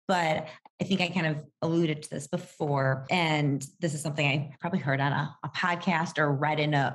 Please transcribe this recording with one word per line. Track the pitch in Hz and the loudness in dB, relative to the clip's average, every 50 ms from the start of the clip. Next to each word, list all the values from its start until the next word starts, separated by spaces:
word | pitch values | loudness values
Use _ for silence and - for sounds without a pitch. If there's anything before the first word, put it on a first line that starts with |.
| _ - | _ 0
But | 185 175 165 156 156 156 156 - - - _ - _ - | 0 2 2 0 0 -2 -4 -10 -16 -20 _ -14 _ -6
I | 180 | -4
think | - 196 180 | -2 0 0
I | 180 175 | 0 0
kind | 180 180 160 | 0 0 0
of | 156 147 151 - - _ - | 0 -2 -2 -6 -12 _ -4
alluded | 156 165 165 170 170 156 151 151 - | -2 0 2 2 2 0 0 -4 -6
to | - | -10
this | 160 147 143 - | -10 -10 -8 -6
before, | 180 175 - - - - 160 143 143 135 135 131 131 135 135 - | -6 -6 -6 -8 -8 -4 -2 0 0 2 2 2 0 -2 -2 -2
and | 180 180 165 156 156 151 147 143 139 135 139 - - - | 0 2 2 2 2 2 2 2 0 0 -4 -8 -10 -4
this | 170 165 | -4 -4
is | 147 147 | -2 -2
something | - 156 143 156 143 | -4 -4 -2 0 0
I | 139 135 139 - - - - | 2 0 0 -2 -4 -10 -8
probably | - 170 190 170 | -6 -4 -2 -2
heard | 127 139 135 135 | 0 0 0 2
on | 139 143 | 2 0
a, | - 143 147 147 - - | 0 0 -4 -4 -8 -10
a | - - | -12 -8
podcast | - - 185 175 175 175 - 190 170 160 170 - - | -4 -2 -2 -2 -2 0 0 2 2 2 2 0 2
or | 160 151 147 | 2 2 4
read | 139 131 147 151 156 151 | 4 2 2 2 2 2
in | 147 151 147 | 2 2 4
a, | 143 135 120 | 4 2 2